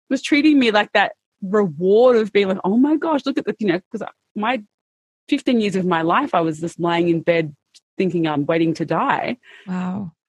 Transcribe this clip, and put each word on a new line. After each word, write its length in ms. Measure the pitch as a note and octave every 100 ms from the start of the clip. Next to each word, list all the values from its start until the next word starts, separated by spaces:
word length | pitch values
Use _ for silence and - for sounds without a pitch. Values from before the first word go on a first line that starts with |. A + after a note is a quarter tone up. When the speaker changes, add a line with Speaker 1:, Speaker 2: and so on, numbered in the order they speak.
| -
Speaker 1:
was 140 | C4+
treating 360 | - D4 D#4 C#4+
me 120 | A#3
like 220 | G#3 G#3
that 200 | G#3 F#3+ - _ -
reward 760 | F#3+ G#3+ G3 C#3+ F#3 G#3+ B3+ A#3
of 160 | G#3+
being 160 | G3+ G3
like, 100 | F#3+
"Oh 140 | F#3 A3+
my 180 | C#4+ D4+
gosh, 300 | E4 D4 C4+
look 120 | B3+
at 60 |
the," 100 | - -
you 80 | G#3
know, 140 | F3 -
'cause 120 | A3 - - _ G#3
my 260 | G#3+ C4 G#3 _ _ _ _ _ -
fifteen 320 | C#4+ - A#3
years 160 | G#3 F#3
of 80 |
my 180 | F3+ E3
life, 320 | E3 G#3 C#4+
I 60 | F#3
was 200 | E3 D#3
just 180 | E3 -
lying 300 | E3+ E3+ E3+
in 120 | E3
bed 340 | E3 E3+ D#3 - _ _ _ -
thinking 280 | F#3+ E3+ D#3+
I'm 200 | C#3+ D3
waiting 280 | E3 E3
to 100 | D#3
die. 540 | D#3+ D#3+ C4 D#3 - B3 - - G3
Speaker 2:
Wow. 460 | F#3 F#3 F#3+ F3+ -